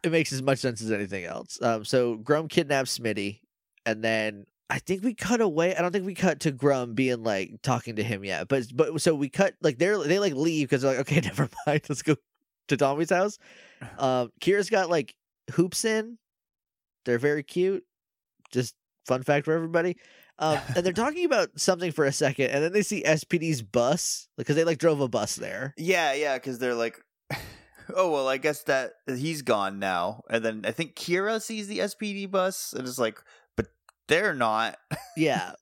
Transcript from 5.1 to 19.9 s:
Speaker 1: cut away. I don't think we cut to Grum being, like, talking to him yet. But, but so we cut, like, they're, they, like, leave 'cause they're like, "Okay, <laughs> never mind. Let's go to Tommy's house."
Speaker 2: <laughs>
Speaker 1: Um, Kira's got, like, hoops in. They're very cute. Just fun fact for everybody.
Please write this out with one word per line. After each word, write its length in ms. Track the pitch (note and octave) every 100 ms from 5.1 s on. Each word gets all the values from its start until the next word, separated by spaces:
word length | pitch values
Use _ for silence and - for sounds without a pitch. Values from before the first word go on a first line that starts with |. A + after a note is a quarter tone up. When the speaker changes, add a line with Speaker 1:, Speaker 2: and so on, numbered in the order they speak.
Speaker 1:
cut 280 | G#3+ F#3+ A#3
away. 340 | G#3+ D3+ F3 E3+
I 60 |
don't 100 | F3
think 140 | F#3+ F#3
we 80 | F3+
cut 240 | F#3 C#3+
to 100 | D#3+
Grum 420 | C3 C#3+ C3+ B2
being, 300 | A2 C3 A#2+
like, 380 | A2+ G2 F#2+ A2+
talking 360 | - B2+ A#2+ A2
to 60 |
him 200 | G#2+ G2+
yet. 240 | G2 E2+ F#2
But, 180 | C3+ B2
but 280 | B2 D3 D#3
so 120 | - D3+
we 120 | C#3
cut, 240 | - G3 -
like, 160 | D#3+ A#2+
they're, 200 | F3 G#3
they, 180 | D3 F#3+
like, 140 | G3+
leave 360 | C3+ E3 D#3 C#3
'cause 120 | C3+
they're 100 | C3+
like, 100 | C3
"Okay, 180 | C3+ D3
<laughs> 40 |
never 260 | G#2 - C3+ - -
mind. 140 | D3 -
Let's 120 | C#3+
go 140 | - D3 _ _ _ _ -
to 80 | C3+
Tommy's 320 | C3+ C#3+ D#3+
house." 280 | F3+ G#3 -
Speaker 2:
<laughs> 540 | - - - _ B2+ -
Speaker 1:
Um, 340 | C3+ B2+ A#2+ _
Kira's 300 | - G3+ F#3+
got, 200 | G#3+ F3
like, 240 | E3+ - - _ _ -
hoops 320 | - F3+ - A3+
in. 320 | A3 A3 A#3 _ _ _ _ _ _ _ _ -
They're 120 | A#2+
very 240 | C#3+ D3
cute. 400 | C#3+ F3 F#3 G3 _ _ _ _ _ _ _
Just 240 | B2 A#2+ _ _ _ -
fun 160 | B2+
fact 220 | C3 C#3+ D3
for 80 |
everybody. 440 | D#3+ E3 E3 F3